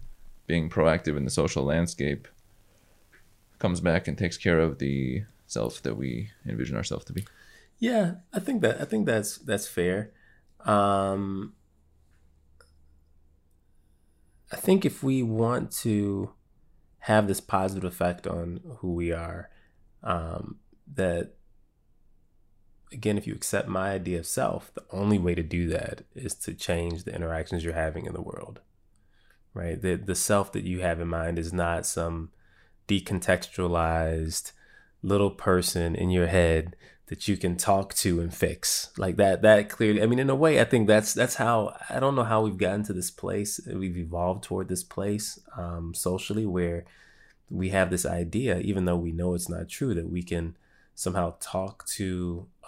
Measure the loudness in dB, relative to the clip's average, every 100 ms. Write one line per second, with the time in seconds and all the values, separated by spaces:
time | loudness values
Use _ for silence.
0 | -12 -16 -18 -12 -2 0 0 2 4 4
1 | 0 -2 -2 0 0 0 0 2 0 -2
2 | -2 -4 -8 -20 _ _ _ _ _ _
3 | _ -20 _ _ _ -4 -2 2 2 2
4 | 0 -2 -2 -2 2 4 4 0 -2 -2
5 | -2 -4 -6 _ -10 -4 -4 -6 -6 -6
6 | -4 -6 -8 -10 -8 -6 -4 -6 -6 -8
7 | -8 -10 -10 -12 -20 -20 _ -4 0 2
8 | 0 -2 -10 -6 -2 2 2 0 -2 -2
9 | 0 0 -2 -6 -4 -4 -2 0 0 0
10 | -4 -12 _ _ _ _ 2 4 4 2
11 | 2 0 -4 -6 -8 -14 _ _ _ _
12 | _ _ _ _ _ -20 _ _ -20 _
13 | _ _ _ _ _ _ _ _ _ _
14 | _ _ _ _ -16 -2 4 6 4 0
15 | 0 2 2 2 2 2 -2 -4 0 2
16 | 2 0 -4 -10 _ _ _ _ _ _
17 | 2 4 4 0 -2 0 0 -2 -6 -2
18 | -2 -2 -4 -6 -6 -8 -12 -10 -4 -2
19 | -2 -4 -6 -10 -14 -20 _ _ _ _
20 | -4 -4 -4 -8 -10 -14 _ _ -10 -2
21 | 0 0 -4 -12 _ _ _ _ _ _
22 | _ _ _ _ _ _ _ -20 -20 -4
23 | 0 0 -2 -6 -4 -2 -2 -2 0 -2
24 | -2 -4 -4 -2 -2 -2 -8 -18 -10 -2
25 | 2 4 4 0 0 -2 0 -2 -4 -10
26 | -14 -12 -10 -10 -10 -8 -4 -2 -2 -6
27 | -8 -6 -4 -4 -4 -4 -4 -2 -4 -4
28 | -8 -8 -10 -12 -14 -16 _ _ _ _
29 | _ _ _ _ _ -8 -6 -4 -2 -2
30 | -2 -2 2 2 2 -4 -4 -2 -2 -2
31 | -2 -2 -2 -4 -2 0 0 0 -4 -4
32 | -4 -4 -8 _ _ _ _ _ 0 0
33 | 0 -2 2 0 0 -4 0 2 2 2
34 | 0 -2 -2 -6 -8 -14 _ -20 _ _
35 | 0 4 4 2 2 4 4 0 0 0
36 | 2 4 4 6 6 4 0 -8 -20 -20
37 | -14 -6 -2 0 0 0 2 2 2 0
38 | 2 2 0 -2 -2 0 -2 -2 -4 -4
39 | -2 4 4 6 8 8 6 2 2 4
40 | 4 4 2 4 6 6 6 6 6 6
41 | 6 2 0 2 2 2 2 -4 -6 0
42 | 2 2 2 4 2 2 0 0 -2 -4
43 | -6 -6 -4 -2 -2 -6 -6 -4 -4 -4
44 | -4 -2 0 -2 -4 -4 -4 -4 -6 -4
45 | -2 -2 -4 -10 -14 -10 -6 -6 -6 -4
46 | -2 -2 -2 -2 0 0 0 -2 -8 -18
47 | -20 -20 -20 _ -10 -4 0 2 2 2
48 | 0 -2 -2 -2 0 0 0 0 2 0
49 | 0 -2 0 -2 -4 -8 -8 -4 -2 -2
50 | -2 -4 -4 -4 -4 -8 _ _ _ -8
51 | -4 0 -2 -4 -6 -4 -6 -8 -10 -4
52 | -2 -2 -2 -4 -10 _